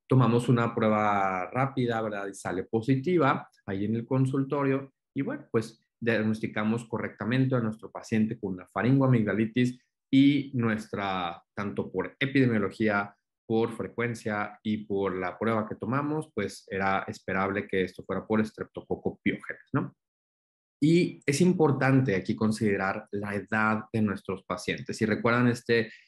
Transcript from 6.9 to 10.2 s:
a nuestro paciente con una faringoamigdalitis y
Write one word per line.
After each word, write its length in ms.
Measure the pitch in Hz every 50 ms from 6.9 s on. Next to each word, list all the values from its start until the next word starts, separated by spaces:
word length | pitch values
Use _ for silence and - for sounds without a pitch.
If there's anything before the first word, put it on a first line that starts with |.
| - 104 104 101 - - 104 107 123 131 135 131 131
a 60 | 123
nuestro 320 | 113 110 107 - - 104
paciente 480 | - - - - 117 110 110 107 110 -
con 160 | - 98 92
una 100 | 90 90
faringoamigdalitis 1120 | - - 95 101 123 135 139 131 131 127 113 104 101 95 104 113 110 - 123 123 123 123 - _ _ _ _ _ -
y 380 | - 135